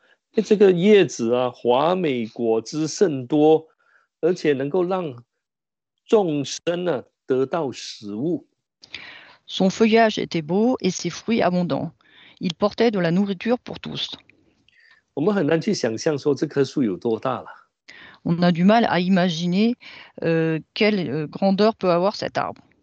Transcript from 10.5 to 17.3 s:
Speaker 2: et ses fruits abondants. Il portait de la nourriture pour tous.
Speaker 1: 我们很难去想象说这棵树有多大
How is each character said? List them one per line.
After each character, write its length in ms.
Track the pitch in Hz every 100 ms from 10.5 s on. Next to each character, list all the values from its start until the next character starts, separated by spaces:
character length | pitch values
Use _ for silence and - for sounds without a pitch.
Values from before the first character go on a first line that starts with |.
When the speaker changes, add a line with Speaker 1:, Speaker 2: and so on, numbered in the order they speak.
| 185 233 262
Speaker 2:
et 120 | 185
ses 180 | - 175
fruits 320 | - - 226
abondants. 500 | 180 180 175 139 160 _ _ _ - -
Il 140 | 175
portait 380 | - 202 - 233
de 80 | 208
la 120 | 165
nourriture 460 | 175 202 185 226 247
pour 220 | - -
tous. 320 | 156 143 - - _ _ _ _ _ _ _ _ _ -
Speaker 1:
我 60 |
们 120 | 170
很 140 | 202 147
难 120 | 165
去 140 | 214
想 240 | 185 117 113
象 200 | 160 147
说 180 | 147 139
这 100 | 156
棵 180 | 143
树 200 | 131 -
有 120 | 117 87
多 240 | 120 110
大 220 | 131